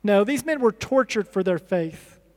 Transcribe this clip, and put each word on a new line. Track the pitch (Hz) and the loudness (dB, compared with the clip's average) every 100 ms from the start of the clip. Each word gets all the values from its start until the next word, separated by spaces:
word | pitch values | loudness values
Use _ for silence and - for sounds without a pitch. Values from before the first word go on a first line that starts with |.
No, | 208 202 | 4 2
these | 208 277 311 | 2 -2 -4
men | 302 | 0
were | 240 | 0
tortured | - - 262 254 226 190 | -2 -2 0 0 -4 -4
for | 196 | -2
their | 185 175 | -2 -2
faith. | - 180 165 - - - _ | -2 -4 -4 -10 -20 -20 _